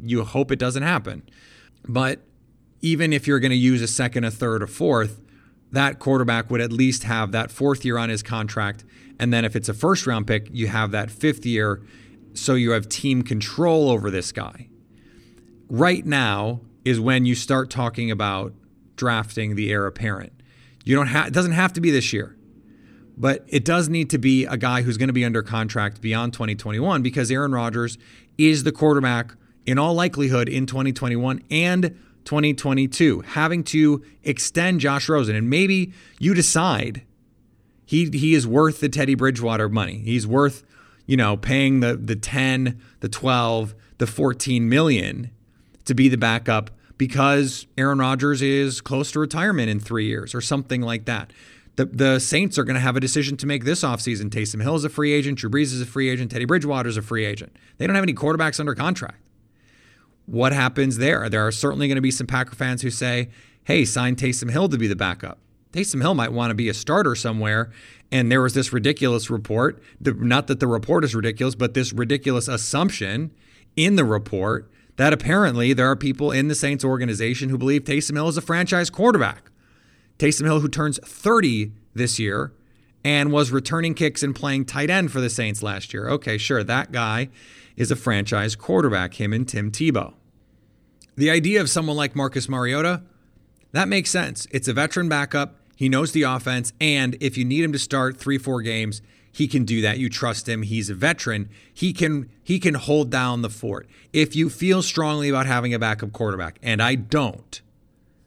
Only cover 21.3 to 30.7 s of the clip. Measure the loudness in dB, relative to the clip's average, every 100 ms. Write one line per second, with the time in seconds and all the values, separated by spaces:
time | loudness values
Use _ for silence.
21.3 | 0 2 2 0 2 2 2 2 -4 -6
22.3 | -12 -20 -20 -20 -20 -20 -20 -20 -2 -2
23.3 | -2 -2 -2 2 0 2 0 0 2 4
24.3 | 4 2 -2 0 0 0 0 0 2 0
25.3 | 0 -2 -2 -2 -2 -4 -4 -4 -2 -2
26.3 | -4 -4 -4 -4 -2 0 2 0 0 0
27.3 | 0 0 0 -2 -2 -4 -6 -20 -20 _
28.3 | 4 4 6 0 2 4 4 4 0 -2
29.3 | -10 _ _ 0 2 2 2 0 0 2
30.3 | 2 2 0 -2